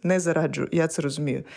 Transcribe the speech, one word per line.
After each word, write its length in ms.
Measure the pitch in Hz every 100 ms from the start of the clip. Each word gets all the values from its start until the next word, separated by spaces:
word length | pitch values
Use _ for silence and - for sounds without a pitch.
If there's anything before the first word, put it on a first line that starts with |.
не 160 | 175 185
зараджу, 480 | 170 160 156 139 135
я 160 | 170 160
це 140 | -
розумію. 420 | 143 147 147 135 -